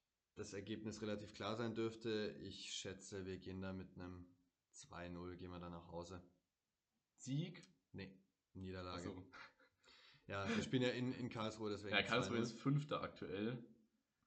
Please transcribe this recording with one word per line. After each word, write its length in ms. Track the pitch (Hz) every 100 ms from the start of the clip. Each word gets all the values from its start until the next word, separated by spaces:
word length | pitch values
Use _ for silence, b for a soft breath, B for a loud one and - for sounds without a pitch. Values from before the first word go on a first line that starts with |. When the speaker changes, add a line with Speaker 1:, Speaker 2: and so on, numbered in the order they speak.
| b _ _
Speaker 1:
das 180 | - 101
Ergebnis 480 | 101 98 110 107 104
relativ 320 | 107 104 104
klar 220 | - 101 110
sein 180 | 117
dürfte. 640 | 107 113 113 120 107 104 -
Ich 300 | 95 98 -
schätze, 540 | - 104 95 - 98 92
wir 120 | 92
gehen 220 | - 92
da 120 | 95
mit 220 | 95 92 -
einem 300 | 90 90 87 - _ _ _
zwei 380 | - - 85 87
null, 280 | 87 90 90
gehen 140 | 90
wir 80 | 90
da 100 | 87
nach 200 | 85 82
Hause. 320 | 85 87 92 - _ _ _ _ _ _ _ _ -
Speaker 2:
Sieg? 460 | 127 139 180 - - _ _
Speaker 1:
Nee, 180 | 98 95 - _ _ _
Niederlage. 540 | 95 95 92 90 90 90
Speaker 2:
Ach 40 |
so. 80 | 92 92 B B B B B B B B B -
Speaker 1:
Ja, 200 | 98 98
wir 80 | 226
spielen 200 | - 131
ja 80 | 123
in, 220 | 120 123
in 140 | 113 117
Karlsruhe, 420 | 117 110 107 107
deswegen 240 | 101 104
Speaker 2:
Ja, 80 | 101
Karlsruhe 260 | 101 117 -
Speaker 1:
zwei 60 |
null. 80 | 117
Speaker 2:
ist 180 | - -
Fünfter 420 | 139 147 - -
aktuell. 600 | 90 - 98 92 110 131 - - _ _ _ _